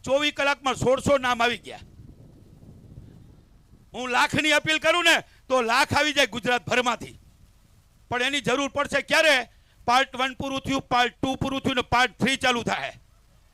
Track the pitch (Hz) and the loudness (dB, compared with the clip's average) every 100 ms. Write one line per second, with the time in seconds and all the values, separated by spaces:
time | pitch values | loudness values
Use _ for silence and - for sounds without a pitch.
0 | - 277 294 294 277 285 277 240 240 262 | 0 0 0 -2 -2 -2 -4 -2 0 0
1 | - 277 254 240 240 226 127 107 - - | 2 0 0 0 0 -2 -10 -18 -18 -20
2 | - - - - - - - - - - | -20 -20 -20 -20 -20 -20 -20 -20 -20 -20
3 | - - - - _ _ _ - _ 220 | -20 -20 -20 -20 _ _ _ -20 _ -10
4 | 247 247 285 285 302 294 311 311 311 349 | -2 0 0 0 2 2 2 0 2 2
5 | 339 285 - - - 254 226 247 294 294 | 4 2 0 -20 -2 0 2 0 2 0
6 | 302 285 254 226 196 247 - 240 247 220 | 0 0 -2 -2 -2 -2 0 0 0 -4
7 | 135 - - _ - _ _ _ _ _ | -10 -20 -20 _ -20 _ _ _ _ _
8 | _ 240 254 285 233 262 277 277 277 277 | _ -4 -2 -2 -2 -2 -2 -4 -2 -4
9 | - 294 320 262 226 _ _ _ - 254 | 0 2 4 2 -2 _ _ _ 0 2
10 | 269 247 262 254 277 269 277 269 - 247 | 0 -2 -4 -4 -6 -6 -4 -4 0 0
11 | 240 - 269 262 269 269 262 254 - 240 | 0 -2 -6 -4 -4 -4 -2 -4 0 0
12 | 254 - 226 269 254 247 196 170 135 - | 0 0 -2 0 0 0 -2 -6 -8 -14
13 | _ _ _ _ _ | _ _ _ _ _